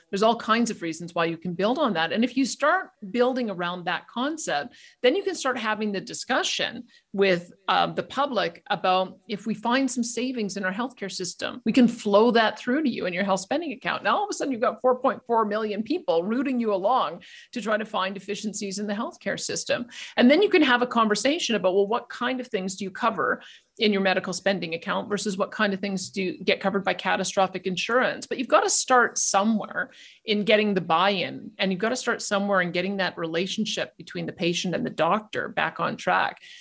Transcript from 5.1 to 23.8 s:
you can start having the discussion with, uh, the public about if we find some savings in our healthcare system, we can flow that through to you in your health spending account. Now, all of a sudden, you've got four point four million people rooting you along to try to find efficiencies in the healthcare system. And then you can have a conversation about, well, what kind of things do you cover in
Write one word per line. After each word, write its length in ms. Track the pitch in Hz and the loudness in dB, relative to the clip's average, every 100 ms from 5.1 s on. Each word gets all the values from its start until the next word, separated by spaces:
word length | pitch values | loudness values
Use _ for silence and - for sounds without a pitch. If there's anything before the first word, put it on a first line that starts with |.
| 339 | 2
you 80 | |
can 120 | 392 339 | 0 -2
start 220 | 269 247 | -2 -2
having 340 | 220 214 214 | -2 -2 -2
the 100 | 190 | -4
discussion 840 | 233 160 - 254 370 - 170 - - _ _ | -6 -10 -2 -2 0 -2 -4 -6 -14 _ _
with, 380 | 196 196 175 175 - - | 0 2 2 -2 -12 0
uh, 200 | 185 170 | 2 2
the 160 | 165 | 0
public 600 | - - 285 226 170 170 - | -6 -2 -2 0 -2 -4 -6
about 480 | 202 190 185 185 - - | -2 2 2 0 -6 -10
if 200 | 208 214 | -8 -6
we 60 | |
find 360 | 214 226 247 269 | -4 0 2 0
some 140 | 254 | 0
savings 540 | 226 - 254 254 208 196 | -4 -2 -4 -2 -4 -4
in 80 | 185 | -4
our 80 | |
healthcare 380 | 190 247 - 196 | -4 -6 -6 -8
system, 500 | 185 175 - - - - | -6 -8 -6 -6 -4 0
we 60 | |
can 160 | 220 240 | 6 6
flow 420 | - 214 202 233 | 4 4 6 6
that 280 | 226 220 - | 6 4 0
through 240 | - 262 | -2 0
to 60 | 302 | 0
you 160 | - 175 | -2 -4
in 80 | |
your 100 | 175 | -2
health 160 | 196 190 | 0 0
spending 320 | - 277 339 | 0 -4 -4
account. 320 | 214 247 - | -6 -4 -2
Now, 140 | 196 254 | 0 0
all 60 | 415 | 0
of 40 | |
a 40 | |
sudden, 180 | 359 311 | -4 -4
you've 100 | 240 | 0
got 200 | 226 - | -2 0
four 180 | 254 247 | 2 2
point 220 | 262 202 - | 0 -2 0
four 200 | 233 220 | 0 2
million 360 | 208 220 202 | 0 -2 -4
people 420 | 220 349 - 165 | -2 -4 0 0
rooting 360 | 180 233 277 254 | 2 0 0 0
you 140 | 226 | 0
along 500 | 196 196 262 160 170 - - - | 2 2 2 0 -4 -16 -20 -12
to 80 | 247 | -8
try 160 | 208 214 | -2 -2
to 80 | 220 | -2
find 320 | 196 185 196 | -4 -4 -4
efficiencies 600 | 190 202 214 185 202 190 | -8 -6 -6 -6 -6 -6
in 80 | 208 | -6
the 60 | |
healthcare 460 | 208 285 - - 170 | -4 -6 -8 -6 -6
system. 480 | - - - - 240 - - - | -4 -4 -2 -2 -4 -12 -8 4
And 120 | 240 | 6
then 120 | 302 | 8
you 80 | 403 | 6
can 120 | 370 | 6
have 200 | 285 240 | 6 4
a 60 | 247 | 2
conversation 680 | 233 220 208 262 330 - 208 | 2 2 2 2 0 0 0
about, 180 | 185 | 2
well, 140 | 185 196 | 2 2
what 220 | 233 - | 0 -4
kind 300 | - 247 254 | -6 -4 -4
of 80 | 247 | -4
things 280 | 202 190 185 | -4 -4 -6
do 80 | |
you 80 | 190 | -8
cover 500 | - 233 196 131 - - - _ | -2 -2 0 0 -2 -6 -20 _
in 140 | - | 0